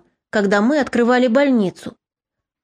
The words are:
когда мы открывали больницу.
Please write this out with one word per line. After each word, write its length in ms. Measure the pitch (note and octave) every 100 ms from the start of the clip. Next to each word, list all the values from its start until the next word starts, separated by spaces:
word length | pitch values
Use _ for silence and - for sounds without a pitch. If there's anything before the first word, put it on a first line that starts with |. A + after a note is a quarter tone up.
| _ _ _
когда 320 | A3 G3+ G#3
мы 180 | A3 D4+
открывали 480 | B3+ A#3 A#3 B3 B3
больницу. 680 | B3 C#4+ B3 F#3 - - - _ _ _ _ _ _